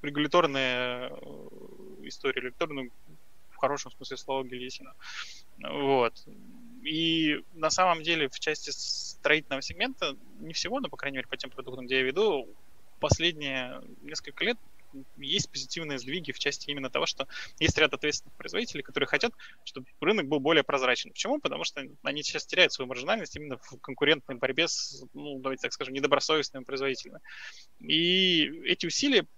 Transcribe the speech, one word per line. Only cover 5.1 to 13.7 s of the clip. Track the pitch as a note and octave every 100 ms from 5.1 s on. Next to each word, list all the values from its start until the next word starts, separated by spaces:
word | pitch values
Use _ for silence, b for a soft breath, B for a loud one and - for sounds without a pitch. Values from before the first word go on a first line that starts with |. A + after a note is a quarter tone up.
| B B B - -
Вот. | - C#3+ C#3 C3+ A#2 - - - - - - -
И | D3 D#3 E3 E3 D#3 D3 -
на | E3 D#3
самом | F3 F#3 E3
деле | D#3+ E3 C#3
в | -
части | - D3+ -
строительного | - - - - - - D#3 D3+ C3+
сегмента, | - E3+ A#3 C4 E3 C#3 - -
не | D#3
всего, | E3 E3+ B3+
но, | C4
по | -
крайней | C#3+ C3+
мере, | B2
по | -
тем | C3
продуктам, | - B2+ B2+ B2
где | C3+
я |
веду, | C3 D3 A3 D3 G#2+ - - - - -
последние | D3+ - E3 D#3 C#3+ C3 B2+